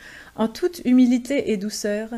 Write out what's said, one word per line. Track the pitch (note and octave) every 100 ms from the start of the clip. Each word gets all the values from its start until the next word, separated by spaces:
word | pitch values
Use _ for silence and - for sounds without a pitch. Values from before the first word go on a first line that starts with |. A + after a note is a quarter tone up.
| - - - -
En | A3+
toute | - F4+ - -
humilité | B3+ B3 B3 B3 C#4 -
et | G#3+
douceur, | G#3 - G#3 G#3 A3